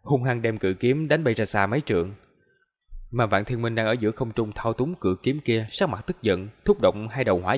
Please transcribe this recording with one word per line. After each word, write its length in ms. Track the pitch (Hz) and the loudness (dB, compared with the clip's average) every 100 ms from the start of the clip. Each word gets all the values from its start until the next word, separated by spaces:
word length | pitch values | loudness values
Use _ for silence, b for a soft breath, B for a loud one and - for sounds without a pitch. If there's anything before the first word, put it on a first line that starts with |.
hung 220 | - 139 | 0 0
hăng 180 | 127 120 | 2 0
đem 160 | 113 110 | -2 0
cự 160 | 95 | -2
kiếm 340 | 95 120 143 156 | 0 0 0 2
đánh 160 | 156 | 2
bay 100 | 139 | 2
ra 100 | 113 | 0
xa 220 | 104 104 98 | 0 0 0
mấy 140 | 131 | 0
trượng. 300 | - 92 90 104 _ _ _ _ _ _ _ - - | 0 0 0 -6 _ _ _ _ _ _ _ -16 -8
Mà 160 | 117 110 | -2 2
Vạn 180 | 98 | 0
Thiên 180 | 104 120 | 0 -2
Minh 120 | 117 | -2
đang 120 | 113 110 | 0 0
ở 60 | |
giữa 180 | 123 110 | 2 0
không 200 | - 117 | -2 -4
trung 220 | 107 107 | -2 -4
thao 180 | - 117 | -2 -4
túng 220 | 113 139 | 0 -2
cự 220 | 180 95 95 | 0 -2 0
kiếm 180 | 127 147 | 0 -2
kia, 220 | - 113 107 | 0 0 -2
sắc 180 | - 185 | 0 0
mặt 160 | 104 - | 0 -6
tức 160 | - | -2
giận, 260 | 110 90 101 - | 0 0 -2 -4
thúc 160 | - 202 | 0 4
động 280 | 98 101 110 | 4 2 -6
hai 160 | 131 | -2
đầu 160 | 117 90 | 2 2
hỏa 160 | 92 | 2